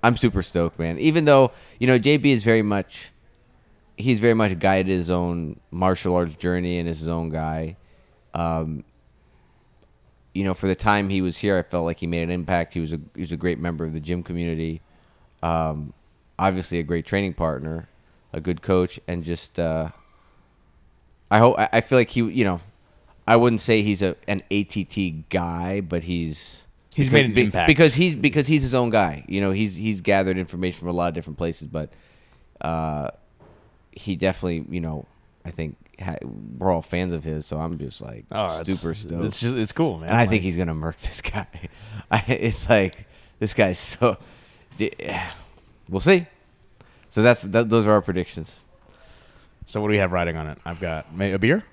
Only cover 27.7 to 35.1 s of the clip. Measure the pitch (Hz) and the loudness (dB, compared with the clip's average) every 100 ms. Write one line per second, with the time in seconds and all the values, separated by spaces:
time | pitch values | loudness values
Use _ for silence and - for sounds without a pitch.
27.7 | 151 160 127 180 147 147 147 135 156 131 | 8 6 6 2 2 0 2 2 2 2
28.7 | 127 120 110 92 73 - 98 98 95 107 | 0 2 2 2 -2 -6 -2 0 0 -2
29.7 | 87 110 101 87 98 95 92 90 87 92 | -2 -4 -2 2 2 2 -2 -4 -4 -6
30.7 | 87 87 87 87 82 80 73 85 82 73 | -4 -6 -2 -2 -4 -10 -6 -6 -6 -8
31.7 | 78 73 - _ _ _ _ _ _ - | -8 -8 -14 _ _ _ _ _ _ -6
32.7 | 80 80 76 71 - _ _ - - _ | -4 -4 -4 -6 -10 _ _ -20 -20 _
33.7 | _ _ - - 90 95 92 92 85 - | _ _ -14 -8 -2 -2 -2 -4 -4 -6
34.7 | 90 82 78 - | -8 -6 -8 -12